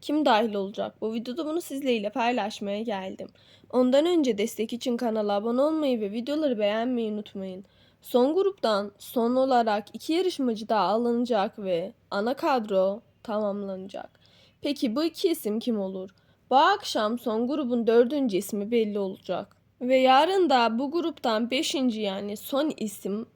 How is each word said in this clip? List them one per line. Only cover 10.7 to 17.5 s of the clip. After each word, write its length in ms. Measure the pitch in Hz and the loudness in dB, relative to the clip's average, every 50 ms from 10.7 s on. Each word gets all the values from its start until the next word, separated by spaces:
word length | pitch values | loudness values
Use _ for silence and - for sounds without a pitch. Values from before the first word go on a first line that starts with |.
| 226 214 190 | 0 2 2
alınacak 760 | 175 202 226 240 240 240 233 247 233 247 214 190 226 - - | 2 2 2 2 0 0 0 0 0 2 0 0 0 -4 -8
ve 340 | 208 190 180 165 170 202 247 _ _ _ | -4 -2 -2 -2 -2 -4 -10 _ _ _
ana 240 | - 202 202 226 269 | -4 -2 -2 -2 -2
kadro 680 | - - 330 285 254 214 208 208 190 185 190 196 220 - _ _ _ _ | -2 0 0 0 0 0 0 2 2 2 2 0 -4 -10 _ _ _ _
tamamlanacak. 1000 | - 214 208 214 208 196 202 202 196 190 185 190 196 - - - - _ _ _ _ _ _ - _ _ _ | -6 -4 -2 -2 -2 -4 -4 -6 -8 -8 -10 -10 -12 -12 -12 -14 -14 _ _ _ _ _ _ -20 _ _ _
Peki 360 | - 294 285 285 - 254 214 | -4 -4 -2 0 -2 -2 0
bu 80 | 269 311 | 0 0
iki 240 | 339 320 - - 370 | -2 -2 -4 -6 -6
isim 320 | 330 311 - 220 208 220 | -6 -4 -4 -4 -4 -4
kim 200 | 226 - 233 208 | -2 -2 -2 -2
olur? 300 | 196 190 190 190 185 196 _ _ _ _ _ _ _ _ | -2 -4 -6 -10 -12 -14 _ _ _ _ _ _ _ _
Bu 60 | 247 | 4
akşam 640 | 262 302 349 403 403 - - - 294 220 214 226 240 | 6 6 6 4 2 -2 -6 -4 -2 -2 -2 -2 -2
son 300 | - 247 220 220 240 | -4 -2 -2 -2 0
grubun 380 | 247 | -2